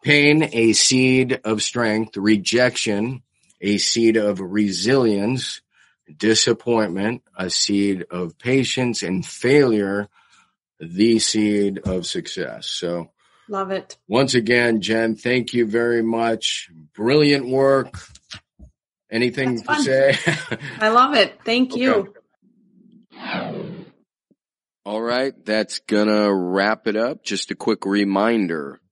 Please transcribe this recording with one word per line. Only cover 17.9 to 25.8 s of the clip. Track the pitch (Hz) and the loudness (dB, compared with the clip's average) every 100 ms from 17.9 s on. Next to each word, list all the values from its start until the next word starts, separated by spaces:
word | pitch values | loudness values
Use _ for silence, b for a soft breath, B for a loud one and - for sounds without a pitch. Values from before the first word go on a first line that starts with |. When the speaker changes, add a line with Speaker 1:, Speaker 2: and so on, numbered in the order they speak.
| - - - _ - _ _ - _ _ _ _ | -10 -18 -20 _ -20 _ _ -20 _ _ _ _
Speaker 1:
Anything | 113 123 131 131 120 | -2 -2 0 -2 -2
Speaker 2:
That's | |
Speaker 1:
to | - | -2
Speaker 2:
fun. | 294 | 0
Speaker 1:
say? | 240 131 135 131 - 151 - - 143 | 2 4 4 2 0 -2 -4 -10 -10
<laughs> | - | -2
Speaker 2:
I | 214 | 2
love | 233 262 285 | 4 4 4
it. | 196 - | 2 0
Thank | - 233 254 | -2 0 0
Speaker 1:
Okay. | 240 | 0
Speaker 2:
you. | 254 226 196 - _ _ _ _ _ _ _ - _ - B B B B B B B _ _ _ _ _ _ _ _ _ | 0 0 -2 -12 _ _ _ _ _ _ _ -20 _ -16 B B B B B B B _ _ _ _ _ _ _ _ _
Speaker 1:
All | 98 107 | -8 -6
right, | 117 123 135 - | -2 -2 -2 -6
that's | - 107 107 - | -4 -2 -2 -6